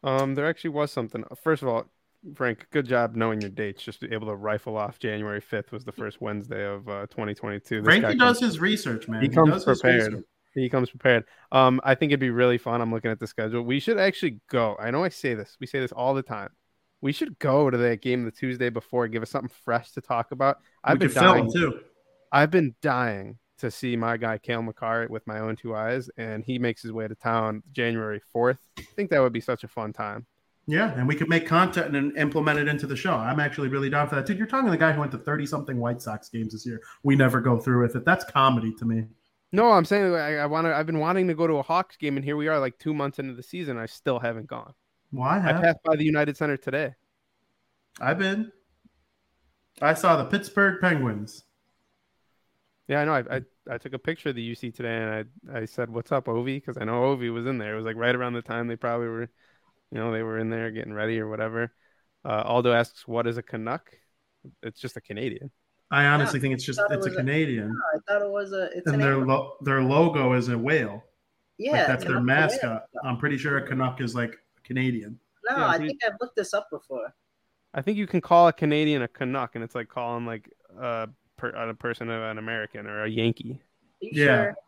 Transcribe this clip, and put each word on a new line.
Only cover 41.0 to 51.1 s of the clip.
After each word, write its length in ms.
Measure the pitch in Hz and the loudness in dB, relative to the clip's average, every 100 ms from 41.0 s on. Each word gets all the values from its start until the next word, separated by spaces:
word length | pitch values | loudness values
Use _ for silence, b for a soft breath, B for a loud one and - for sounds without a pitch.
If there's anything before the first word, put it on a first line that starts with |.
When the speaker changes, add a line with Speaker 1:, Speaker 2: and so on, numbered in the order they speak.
| 156 190 185 | 2 2 2
Speaker 1:
to 60 | |
go 120 | 156 165 | 2 2
to 80 | |
a 80 | 151 | 2
Hawks 340 | 135 170 185 - | 0 0 -2 -4
game, 200 | 147 139 | -2 -2
and 80 | |
here 120 | 135 147 | -2 -2
we 120 | 151 | 0
are, 120 | 156 | 2
like, 180 | 131 - | 0 -4
two 140 | 156 | -4
months 260 | 151 143 139 | -2 -2 -4
into 140 | 135 | -10
the 100 | 123 | -10
season. 360 | 123 180 156 120 | -12 -10 -6 -6
I 80 | 113 | -8
still 320 | - - 123 | -6 -2 -2
haven't 280 | 120 113 - | -2 -6 -8
gone. 280 | 120 113 - _ _ _ | -12 -14 -20 _ _ _
Speaker 2:
Well, 160 | 131 131 | -4 0
I 100 | 190 | 2
Speaker 1:
I 40 | |
Speaker 2:
have. 220 | 170 135 | 2 4
Speaker 1:
passed 200 | 165 160 | 2 2
by 120 | 165 156 | 0 2
the 80 | |
United 320 | 151 151 147 139 | 2 2 0 0
Center 220 | 151 135 | -2 -2
today. 360 | - 135 143 127 _ _ _ _ _ _ _ _ _ - | -2 -4 -4 -8 _ _ _ _ _ _ _ _ _ -6
Speaker 2:
I've 200 | 123 170 | -2 0
been. 340 | 190 202 220 - _ _ _ _ _ _ _ _ _ _ _ - | 0 -2 -4 -10 _ _ _ _ _ _ _ _ _ _ _ 0
I 140 | 147 | 2
saw 240 | 160 185 160 | 4 6 4
the 80 | - | 4
Pittsburgh 560 | 202 - - 196 185 | -2 -2 2 4 4
Penguins. 640 | 185 156 123 | 0 2 0